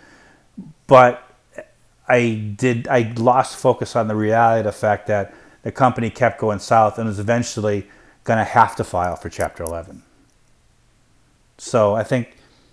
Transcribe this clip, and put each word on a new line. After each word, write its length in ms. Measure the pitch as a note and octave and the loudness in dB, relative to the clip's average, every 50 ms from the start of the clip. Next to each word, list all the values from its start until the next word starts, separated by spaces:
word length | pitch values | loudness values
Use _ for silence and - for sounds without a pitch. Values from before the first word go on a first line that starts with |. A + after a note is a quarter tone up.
| _ _ _ _ _ _ _ _ _ _ _ - F#3 - - _ _ - | _ _ _ _ _ _ _ _ _ _ _ -20 -20 -20 -20 _ _ 6
But 340 | C#3 B2+ B2+ B2 A#2+ - - - _ _ _ _ - - - _ _ _ _ _ _ _ _ - | 8 8 8 8 4 0 -10 -20 _ _ _ _ -20 -20 -20 _ _ _ _ _ _ _ _ 0
I 460 | B2+ B2 A#2+ A#2 A2 G#2+ G#2+ G#2+ G2+ | 2 2 2 0 -2 -4 -6 -8 -8
did, 320 | - C3 B2+ A#2+ A#2 B2 - | -2 -2 0 0 -2 -2 0
I 260 | C#3+ B2 A#2 A2 A#2 | 0 0 0 0 -4
lost 420 | A#2 A#2 B2 B2 C3 B2+ - - - | 0 2 2 4 2 2 -2 -4 -2
focus 380 | - C3 A#2+ - A#2+ - - | 0 0 0 0 -2 -4 -2
on 120 | A#2+ A2 A2 | -4 -2 -2
the 80 | G#2+ | -2
reality 460 | G#2+ G#2+ G#2 A2 A2+ A#2 A2+ A2+ A2+ | -2 0 0 2 2 4 4 2 2
of 40 | G#2+ | 0
the 60 | G#2+ | -2
fact 340 | - - - G#2+ G#2 G2 - | -4 -2 -2 -2 -2 -2 -2
that 300 | - G#2+ G2+ G2 - - - - _ _ _ | -4 -4 -4 -4 -6 -12 -20 -20 _ _ _
the 100 | - A2+ | -12 -10
company 380 | - - C3+ B2 - - A#2 G#2+ | -2 0 0 0 2 0 -6 -6
kept 300 | - - B2+ A2+ - - | -4 0 0 0 0 0
going 180 | - A2 G#2 F#2 | -4 -4 -4 -4
south 400 | - - B2 A2+ A2 G#2+ - - | -2 0 2 4 4 2 0 -2
and 100 | A2+ A2 | -6 -6
was 120 | G2 G2 | -6 -6
eventually 680 | G#2 G#2+ A#2+ A#2+ A#2+ - - A#2 G#2 G#2+ G#2 G2+ F#2+ - - - _ _ _ _ - | -2 -2 -2 -2 -2 -4 -6 -4 -2 -2 -2 -4 -6 -10 -18 -20 _ _ _ _ -4
gonna 200 | - A2+ A2 G#2 | -2 0 0 0
have 320 | - - B2 A2+ - - - | 0 4 4 4 4 2 -6
to 60 | - | -8
file 320 | - - F2+ F2 F2+ E2+ | -4 -2 -4 -2 -2 -4
for 140 | - - E2 | -6 -10 -14
Chapter 340 | - - F2 D2+ - - E2+ | -8 -6 -6 -6 -6 -8 -8
eleven. 380 | D#2+ E2+ E2+ E2+ F#2+ - - _ _ _ _ _ _ _ _ _ _ _ _ _ _ _ _ _ _ _ _ _ _ _ _ _ _ _ _ _ _ _ _ | -8 -8 -8 -12 -14 -18 -20 _ _ _ _ _ _ _ _ _ _ _ _ _ _ _ _ _ _ _ _ _ _ _ _ _ _ _ _ _ _ _ _
So 340 | - - - A#2+ G#2+ G2+ G2+ | -14 -4 0 2 2 2 2
I 100 | A2+ - | 0 -2
think, 340 | - C#3 B2 A2+ - _ _ _ _ _ _ _ _ | -2 -2 -4 -4 -6 _ _ _ _ _ _ _ _